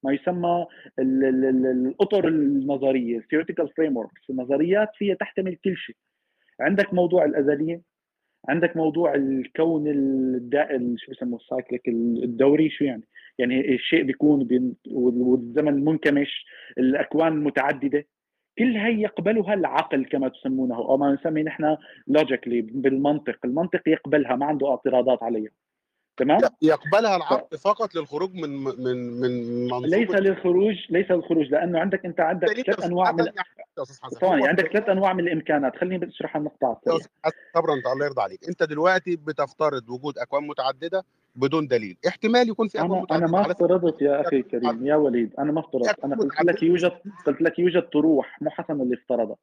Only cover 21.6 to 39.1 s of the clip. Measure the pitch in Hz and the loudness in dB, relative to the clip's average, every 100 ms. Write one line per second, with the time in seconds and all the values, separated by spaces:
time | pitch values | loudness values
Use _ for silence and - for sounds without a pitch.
21.6 | 151 151 - - - 143 156 127 - 120 | -2 -2 -6 -20 0 2 2 -2 -2 -4
22.6 | 110 123 131 131 143 147 139 117 127 135 | -4 -2 0 2 0 0 -4 -6 -4 -2
23.6 | 175 180 165 160 143 147 131 127 139 151 | -2 -2 0 0 2 0 0 -2 -2 -2
24.6 | 139 127 135 123 123 123 117 113 107 _ | -2 0 0 2 2 0 -2 -4 -6 _
25.6 | _ _ _ _ _ - 131 170 - _ | _ _ _ _ _ -4 2 2 2 _
26.6 | 156 151 156 196 226 185 165 180 - 156 | 2 2 2 2 2 0 0 -4 -4 -4
27.6 | 196 214 220 170 147 147 190 185 151 139 | -2 0 -2 -4 -6 -6 -6 -6 -8 -6
28.6 | 135 127 127 123 123 120 127 123 117 120 | -6 -4 -4 -4 -6 -4 -2 -2 -4 -4
29.6 | 123 123 127 185 226 208 196 190 180 180 | -4 -4 0 0 2 2 2 0 2 2
30.6 | 202 190 - 170 190 180 - 165 143 147 | 2 0 -2 -2 2 0 2 0 2 0
31.6 | 175 170 180 190 180 165 160 175 175 220 | 0 0 0 -2 -4 -2 0 2 0 0
32.6 | 254 214 180 175 185 165 165 - 180 _ | -2 -2 0 2 2 2 -2 -2 -12 _
33.6 | - - 135 - 131 - 185 160 135 185 | -20 -14 -14 -14 -14 -2 2 2 2 2
34.6 | 190 208 214 190 196 185 175 160 - 151 | 2 0 2 2 2 0 -2 -2 0 0
35.6 | 135 - 180 185 170 - 156 156 147 _ | 0 -2 -4 -4 -6 -8 -6 -4 -6 _
36.6 | 131 113 - 165 165 _ 160 - - 170 | -2 -2 -2 -2 -4 _ -6 -6 -4 -2
37.6 | 160 143 123 131 143 127 98 95 - 175 | 0 -2 -2 -2 -2 -2 -4 -6 -10 -4
38.6 | 160 151 175 185 180 | -4 2 2 2 -2